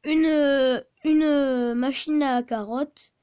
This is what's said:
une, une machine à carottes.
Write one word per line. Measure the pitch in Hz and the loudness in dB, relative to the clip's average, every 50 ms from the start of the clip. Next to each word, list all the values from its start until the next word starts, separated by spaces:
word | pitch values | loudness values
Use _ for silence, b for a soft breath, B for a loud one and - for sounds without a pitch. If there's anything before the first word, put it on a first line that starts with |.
| _ | _
une, | 294 311 320 320 320 311 302 294 277 277 277 262 262 254 233 - _ _ _ _ | 0 2 2 2 2 2 2 2 2 2 2 2 0 0 -2 -6 _ _ _ _
une | 311 311 311 311 302 294 285 277 269 254 247 240 240 233 | 2 2 2 2 2 2 2 0 0 0 -2 -2 -2 -2
machine | 240 247 269 269 - - 311 302 302 285 | -2 -2 -2 -4 -6 -6 -2 -2 0 0
à | 269 254 247 247 | 0 0 -2 -2
carottes. | - 240 220 208 208 233 254 294 294 _ - - - _ _ | -4 -6 -6 -6 -6 -4 -6 -6 -6 _ -20 -20 -20 _ _